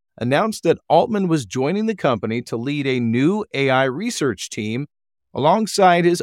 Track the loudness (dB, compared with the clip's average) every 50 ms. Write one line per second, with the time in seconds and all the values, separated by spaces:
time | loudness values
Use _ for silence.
0 | _ _ _ -6 -2 0 0 2 0 0 -4 -2 0 0 0 0 _ _ 2 2
1 | 4 2 0 -2 0 0 0 -2 -2 -4 -4 -4 -2 -2 -2 -2 -2 -4 -4 -2
2 | 0 0 0 0 -2 -4 -4 -4 -4 -6 -8 -6 -4 -4 -4 -2 -2 0 0 0
3 | 0 0 2 2 2 2 0 0 -4 -6 -4 -2 0 2 2 2 2 0 -2 -4
4 | -6 -6 -4 -2 -2 -2 -2 -4 -8 -10 -8 -8 -6 -4 -4 -6 -6 -8 _ _
5 | _ _ _ _ _ _ _ 0 2 2 2 2 0 -2 2 4 4 4 6 4
6 | 4 2 2 0